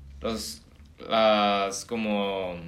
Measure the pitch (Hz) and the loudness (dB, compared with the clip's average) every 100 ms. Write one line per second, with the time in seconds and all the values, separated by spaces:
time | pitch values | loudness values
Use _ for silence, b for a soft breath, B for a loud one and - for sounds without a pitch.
0 | - - 113 110 - - - - - - | -20 -10 -6 -6 -8 -12 -18 -20 -20 -16
1 | - 113 110 107 104 101 98 95 - 117 | -2 4 6 6 4 2 0 -4 -6 -4
2 | 110 104 101 95 92 87 | -2 -2 -2 -4 -6 -8